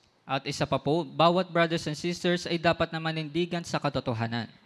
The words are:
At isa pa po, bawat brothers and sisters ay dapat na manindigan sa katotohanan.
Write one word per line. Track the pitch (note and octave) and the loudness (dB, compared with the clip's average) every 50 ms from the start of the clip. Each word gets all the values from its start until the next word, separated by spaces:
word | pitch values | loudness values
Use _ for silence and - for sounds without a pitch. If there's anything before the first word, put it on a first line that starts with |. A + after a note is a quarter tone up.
| _ _ _ _ _ - | _ _ _ _ _ -4
At | C3+ C#3 - | -4 -4 -4
isa | C#3 C#3+ - - - | -4 -4 -4 -2 0
pa | - | 0
po, | C3 - - D3+ F3 | 0 0 2 0 0
bawat | D#3+ C3+ C#3 C#3 D#3+ E3+ F3 F#3 F#3 F#3 | 0 -2 2 4 6 6 6 4 2 2
brothers | E3 E3+ E3+ E3 E3 E3+ - D3+ | 2 2 2 4 2 0 -2 -4
and | D3+ | -6
sisters | - - F3 F3 F3 - F3+ F3 F3 - | -4 -4 -4 -4 0 0 2 2 0 0
ay | - E3+ E3 | -2 -2 2
dapat | D#3+ E3+ E3 - E3 D#3+ - | 4 2 2 2 0 -4 -4
na | D#3+ | -4
manindigan | D#3+ D#3+ D#3+ D#3+ D#3 D3 C#3+ E3 F3 E3+ F3 E3+ E3+ | -4 -4 -4 -4 -4 -4 -2 -2 -2 -2 -2 -6 -4
sa | - - D3 | -4 -4 -2
katotohanan. | - D3 - C3 - C3+ A#2 A2 A#2 A2+ A#2 A#2+ A2 - - - _ | -2 -2 -2 -2 -2 -2 -2 -2 -2 -2 -2 -4 -6 -6 -10 -8 _